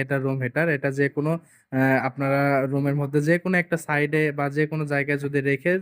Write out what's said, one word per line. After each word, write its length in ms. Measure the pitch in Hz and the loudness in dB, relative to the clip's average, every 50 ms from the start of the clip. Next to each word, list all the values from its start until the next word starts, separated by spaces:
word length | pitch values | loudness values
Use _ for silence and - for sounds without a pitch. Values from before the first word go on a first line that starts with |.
এটা 160 | 135 131 143 135 | 2 0 -2 -2
রুম 200 | 131 135 135 135 | -2 -2 -2 -2
হিটার। 240 | 127 120 - 151 165 170 | -4 -2 -2 0 0 0
এটা 200 | 147 131 - 139 | 0 0 -2 -2
যে 160 | 135 139 143 139 | 0 0 0 0
কোনো, 240 | - 147 147 156 | 0 -2 -2 -2
আহ, 680 | 165 165 - _ _ _ _ _ 131 131 135 131 131 131 | -2 -4 -6 _ _ _ _ _ 0 2 4 4 4 2
আপনারা 420 | 113 131 131 139 139 139 139 139 139 139 139 135 139 | 2 -2 -2 -2 -2 0 2 2 2 2 2 2 0
রুমের 280 | 131 139 139 143 139 143 | 0 -2 0 0 0 0
মধ্যে 260 | 147 143 139 143 147 | -2 -2 0 0 0
যে 140 | 147 156 170 175 | 2 2 2 2
কোনো 180 | - 185 185 | 0 0 0
একটা 200 | 175 - - 170 | 0 0 -2 -4
সাইডে 460 | 165 - - 151 147 147 147 156 156 156 151 | -4 -2 -2 0 0 0 2 2 2 2 0
বা 140 | 143 147 143 143 | 0 -2 -4 -2
যে 140 | 139 151 156 | 0 0 -2
কোনো 180 | 147 156 156 151 | 0 -2 -4 -4
জায়গায় 320 | 143 143 143 139 143 143 139 | -2 0 0 0 0 -2 -2
যদি 200 | 143 139 143 143 | -2 -2 -2 0
রেখে 320 | 135 139 139 135 - 175 180 190 | 0 0 0 0 2 0 0 0